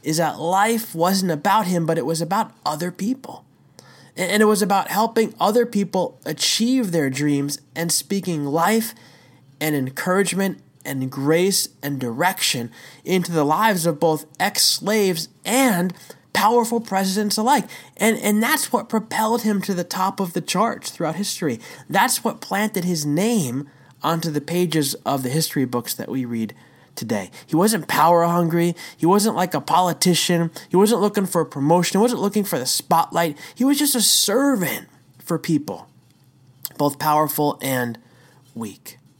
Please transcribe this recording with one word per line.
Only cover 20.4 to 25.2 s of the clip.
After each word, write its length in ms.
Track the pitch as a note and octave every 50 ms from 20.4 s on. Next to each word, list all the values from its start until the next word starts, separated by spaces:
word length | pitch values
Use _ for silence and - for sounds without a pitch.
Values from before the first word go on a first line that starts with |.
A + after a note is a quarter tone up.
| D#3
charts 480 | - - F3+ G#3+ A#3 - - - -
throughout 240 | - - E3+ D#3 D#3+
history. 440 | D#3+ G#3 - - - F#3+ D3+ A#2 A2 - - - - - -
That's 340 | C#3+ G3 A3 B3+ B3+ - -
what 200 | A3 - - -
planted 420 | - F#3+ G3 G#3 G#3+ G#3+ G3 E3+
his 220 | F3+ F3+ D#3+ D3
name 640 | D3 C#3+ D#3+ G3+ A3+ A#3+ A3 D#3+ B2 A#2 C3+ C#3+ C#3 - - - - - _ -
onto 280 | D3 E3+ E3 D#3+ E3+
the 120 | D3 D3 C#3+
pages 500 | - E3+ F3+ F3+ E3+ D3+ D#3+ D3 C3+ - - -
of 160 | - C3+ C#3